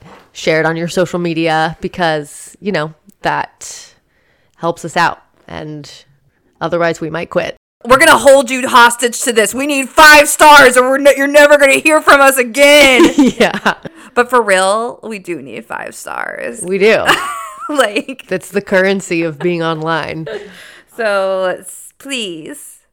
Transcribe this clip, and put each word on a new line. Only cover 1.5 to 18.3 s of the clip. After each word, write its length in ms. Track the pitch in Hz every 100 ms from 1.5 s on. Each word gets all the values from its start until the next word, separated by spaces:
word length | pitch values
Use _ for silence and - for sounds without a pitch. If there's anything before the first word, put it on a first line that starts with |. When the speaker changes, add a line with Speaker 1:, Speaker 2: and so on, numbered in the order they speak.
| 160 160 160
Speaker 1:
because, 720 | 185 - 170 156 143 - - _
you 100 | 190
know, 220 | 170 156 156 _ _
that 720 | 165 147 - _ - - - _ _ _ _ _ _ _
helps 300 | 170 170 170
us 100 | 175
out. 260 | 165 - _ _ -
And 460 | 165 156 151 143 - _ _ _ _ _ _
otherwise, 400 | 165 170 170 165
we 80 | 160
might 200 | 160 175
quit. 280 | 175 - - _ _
Speaker 2:
We're 140 | 233 262
gonna 200 | 320 262
hold 320 | 254 269 233
you 160 | 262 254
hostage 520 | 240 233 - 240 233
to 100 | -
this. 200 | 226 202
We 140 | 240 285
need 220 | 277 262
five 400 | - 302 302 294
stars 480 | - 302 294 254 254
or 120 | 254
we're 80 | 269
ne-, 160 | 277 269
you're 100 | 277
never 300 | 294 294 294
gonna 160 | 277 269
hear 220 | 311 311
from 200 | 294 285
us 160 | 269 262
again. 680 | 247 220 285 294 269 247 -
Speaker 1:
<laughs> 40 | -
Yeah. 560 | 254 - 190 180 214 - - - -
Speaker 2:
But 160 | - 240
for 120 | 247
real, 580 | 214 185 190 214 214 -
we 160 | 220 214
do 220 | 180 160
need 240 | 131 107 220
five 280 | - - -
stars. 680 | - 62 50 - 65 117 175
Speaker 1:
We 120 | 190
do. 280 | 208 185 85
Speaker 2:
<laughs> 40 | - - - - - -
Like 580 | 294 220 208 - 262
Speaker 1:
That's 240 | -